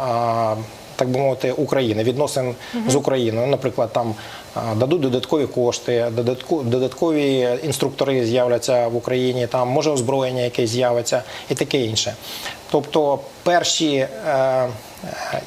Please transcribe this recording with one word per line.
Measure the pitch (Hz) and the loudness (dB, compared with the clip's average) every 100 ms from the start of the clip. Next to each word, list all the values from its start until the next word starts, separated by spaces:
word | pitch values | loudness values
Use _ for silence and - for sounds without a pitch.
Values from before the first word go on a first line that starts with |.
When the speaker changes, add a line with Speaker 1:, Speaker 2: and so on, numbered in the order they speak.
| 131 117 117 113 113 110 | -2 0 2 2 2 0
Speaker 1:
е, | 110 - - - | -4 -14 -12 -2
так | 127 | 0
би | 127 | 2
мовити, | 135 127 127 | 2 2 -2
України, | 131 135 143 123 104 | 0 0 2 2 2
відносин | 113 123 143 139 127 120 - | 0 2 0 0 -2 -4 -8
Speaker 2:
Мгм. | 240 127 | -4 2
Speaker 1:
з | 139 | 2
Україною. | 139 135 117 113 127 | 2 2 0 0 2
Наприклад, | 139 120 123 113 | 2 0 0 0
там, | 127 117 110 - - - - | 0 -2 -4 -10 -16 -10 -6
а, | 117 110 | -2 0
дадуть | 131 175 | 2 2
додаткові | 135 123 - 156 131 | 2 0 0 0 0
кошти, | 131 120 - - 120 117 113 | 0 0 0 0 0 2 0
додатку-, | 120 127 - 165 | 0 -2 -2 -2
додаткові | 120 127 127 - 170 151 139 135 123 127 | 2 2 0 0 2 2 2 2 2 0
інструктори | 156 131 139 - 139 131 113 | -2 -2 -2 0 0 2 2
з'являться | 123 123 120 - 123 117 | 4 4 2 2 2 2
в | 117 | 0
Україні, | 120 127 127 123 120 | -2 0 0 0 0
там, | 131 123 | 0 2
може, | 139 151 | 2 2
озброєння | 143 117 135 127 127 | 0 0 0 0 0
якесь | 123 123 117 | -2 0 0
з'явиться | 120 123 120 113 131 - - - | 2 2 2 0 -2 -2 -12 -6
і | 139 | -2
таке | 151 139 | 0 0
інше. | 113 110 - 113 - - - - - | 0 -2 -4 -6 -12 -10 -10 -12 -2
Тобто | 151 131 160 143 135 - - | -2 0 0 2 0 -4 -6
перші, | 175 175 - - 156 139 | 2 2 2 0 0 2
е, | 131 - 160 | 0 -4 -2
е, | 135 131 131 123 113 - - - - - 135 | 0 2 2 0 -4 -14 -14 -12 -8 -6 -6